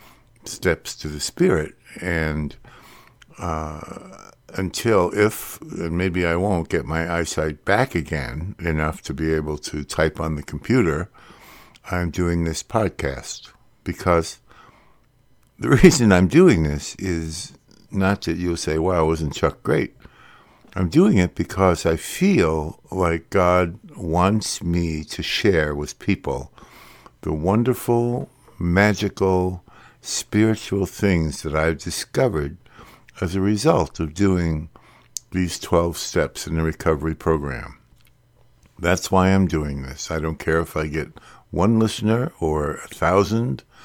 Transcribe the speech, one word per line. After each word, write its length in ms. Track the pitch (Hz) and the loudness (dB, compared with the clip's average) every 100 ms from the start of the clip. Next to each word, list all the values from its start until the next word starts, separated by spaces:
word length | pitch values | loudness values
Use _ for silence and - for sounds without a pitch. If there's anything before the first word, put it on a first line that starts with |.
| - _ _ _ | -20 _ _ _
Steps 520 | - - 92 80 - - | -16 -4 -2 -2 -4 -12
to 140 | 78 | -10
the 100 | 73 | -8
Spirit, 560 | - - 180 87 76 - - - | -10 0 2 2 -2 -10 -20 -10
and, 540 | 90 85 78 76 76 - - - - - - _ - - | -4 -2 -2 -2 -4 -8 -20 -20 -20 -20 -20 _ -20 -12
uh, 920 | 92 78 78 78 - - - - 50 - - - | -8 -6 -8 -12 -14 -16 -18 -20 -20 -20 -16 -8
until, 560 | 95 - 120 104 87 - | -6 -4 2 2 2 2
if, 460 | 104 - - - | 0 0 -12 -14
and 340 | 156 85 85 85 | -14 -8 -4 -2
maybe 300 | 95 87 87 | -2 0 0
I 120 | 85 | 0
won't, 320 | 98 92 80 | 0 -2 -2
get 160 | 82 - | -4 -2
my 340 | 80 82 85 | -4 -2 -2
eyesight 460 | 82 - 78 73 - | -4 -4 -4 -6 -2
back 280 | 101 135 | 0 0
again 640 | 85 71 76 64 64 87 - | -2 -4 -6 -6 -8 -10 -6
enough 460 | 85 78 78 78 | -4 -2 -2 -4
to 100 | - | -10
be 180 | 67 78 | -6 -2
able 280 | 80 76 76 | -2 -2 -8
to 240 | - 76 | -8 -8
type 360 | 71 - 80 - | -8 0 0 0
on 140 | 80 | -6
the 100 | 76 | -6
computer, 680 | 71 71 - 127 92 73 92 - - - - - - - - | -8 -12 0 2 2 0 -4 -12 -20 -20 -20 -20 -20 -20 -6
I'm 180 | 87 87 | -4 -2
doing 360 | 78 87 85 82 | -2 0 0 -2
this 180 | 80 | -4
podcast 880 | - 92 90 - 71 64 - - - - _ _ | -4 -2 -2 -2 -6 -6 -12 -16 -16 -20 _ _
because 560 | - - 95 85 82 - _ - - _ _ _ _ _ _ _ _ _ | -10 -4 2 2 2 -8 _ -20 -20 _ _ _ _ _ _ _ _ _
the 100 | 113 | 2
<laughs> 140 | 139 | 8
reason 280 | 185 - 113 | 8 8 6
I'm 160 | 90 90 | 6 6
doing 360 | 143 185 98 | 8 8 6
this 320 | 78 71 - - | 2 -2 -6 -8
is 580 | 95 85 80 78 - - _ _ _ | -4 -4 -4 -8 -12 -18 _ _ _
not 320 | 98 95 101 | -2 0 0
that 140 | - 87 | -2 -2
you'll 200 | 90 85 | -2 -2
say, 220 | - 80 | -2 0
"Wow, 260 | 87 90 80 | 0 2 2
wasn't 300 | 80 78 - | 2 -2 0
Chuck 260 | 78 - | -2 -2
great?" 340 | - 80 - - - _ - - _ _ _ | -2 0 -2 -8 -20 _ -20 -20 _ _ _
I'm 160 | - 90 | -4 0
doing 300 | 139 202 110 | 4 4 4
it 160 | 90 - | 2 0
because 500 | 85 - 95 85 82 | -6 2 2 4 0
I 120 | 82 | -2
feel 840 | - - 190 175 82 80 76 - _ | -4 -2 2 4 2 0 -4 -10 _
like 400 | 92 87 82 - | -2 0 0 -2
God 480 | 101 90 90 90 87 - - | 2 4 4 2 -4 -16 -10
wants 680 | 87 82 92 107 - - | -4 2 2 2 -2 -6
me 400 | 85 85 85 78 | -2 0 0 -4
to 180 | 78 - | -6 -8
share 540 | - - 107 87 76 73 | -6 0 2 2 2 -2
with 240 | 73 - | -8 -8
people 520 | - 98 - 65 64 - - - - - - _ | -4 -2 -2 -8 -10 -18 -20 -20 -20 -20 -20 _
the 100 | 82 | -8
wonderful, 960 | 78 82 107 120 120 - 120 120 123 139 _ _ - | -2 2 2 2 -2 0 0 0 -4 -8 _ _ -6
magical, 1080 | 90 87 104 101 101 - 95 92 92 92 - - - _ | 0 4 4 4 -2 0 2 2 0 -4 -12 -20 -20 _
spiritual 840 | - - - 107 110 110 - 101 92 | -10 -8 -2 2 4 2 -2 -2 -2
things 560 | - 101 87 80 73 | -2 2 2 0 -4
that 120 | 80 78 | -4 0
I've 220 | 80 80 | 0 0
discovered 800 | - - - - 131 82 73 - - - - - - - | -6 -8 -6 0 0 0 -4 -8 -20 -20 -20 -20 -20 -8
as 140 | 92 95 | -4 0
a 60 | |
result 580 | 98 107 143 165 82 - | 0 2 2 2 0 -4
of 160 | 80 80 | -8 0
doing 540 | 98 90 85 78 80 - _ _ _ - - | 2 2 0 -2 -6 -16 _ _ _ -14 -8
these 300 | 92 90 - | -4 -4 -4
twelve 360 | - 87 85 82 | 0 0 0 -2
steps 520 | - 90 71 - - | -4 -2 -2 -4 -6
in 80 | 80 | -2
the 80 | |
recovery 500 | 80 - - 78 78 | -2 -2 -2 0 -2
program. 640 | 78 - 80 71 62 95 - _ _ _ _ _ _ _ _ _ - | -4 0 0 -2 -8 -12 -18 _ _ _ _ _ _ _ _ _ -6
That's 320 | 85 90 - | -2 0 2
why 180 | 95 92 | 4 4
I'm 180 | 95 92 | 4 2
doing 360 | 78 73 69 | 0 -4 -6
this. 260 | 65 67 - | -10 -12 -8
I 100 | 80 | -6
don't 200 | 78 80 | -4 -4
care 200 | - 80 | -2 0
if 160 | 85 85 | 0 -4
I 120 | 78 | -4
get 220 | 76 71 - - - _ | -4 -8 -12 -20 -20 _
one 260 | 80 95 113 | 0 2 4
listener 540 | 110 - 107 113 127 - | 2 0 -2 0 -2 -4
or 380 | 80 76 73 76 | -2 -2 -2 -6
a 100 | - | -12
thousand. 760 | - 82 92 98 113 120 131 - _ | -2 2 4 2 0 -2 -6 -10 _